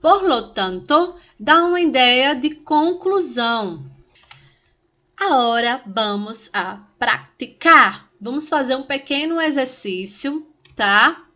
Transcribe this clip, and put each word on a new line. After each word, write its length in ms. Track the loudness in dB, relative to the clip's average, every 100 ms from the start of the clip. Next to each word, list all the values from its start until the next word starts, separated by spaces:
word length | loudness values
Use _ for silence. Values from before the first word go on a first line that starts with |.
Por 220 | 4 2
lo 300 | 4 0 -2
tanto, 600 | -6 -4 -6 0 2 2 -6 _ _
dá 240 | 2 2
uma 180 | 4 0
ideia 520 | 0 4 4 4 2
de 200 | 0 -4
conclusão. 1300 | -6 -2 0 0 -2 -2 -2 -2 -2 -2 -2 -4 -10 -16 -20 _ _ _ -20 _ _ _ _ _ _ _
Agora, 680 | -6 0 2 2 0 0 -4 -6
vamos 640 | -4 -2 -2 -6 -12 -8
a 260 | -6 -6 -10 -20 _
praticar. 1120 | -4 -4 -6 _ -14 _ 4 6 4 0 _ _
Vamos 300 | -8 -8 -2
fazer 260 | -2 -2 -4
um 80 |
pequeno 540 | -4 -8 -4 -4 -2 -2
exercício, 1080 | -2 -2 -4 -6 -8 -8 -10 -8 -8 -8 -10 _ _
tá? 520 | -2 2 4 4 2 -14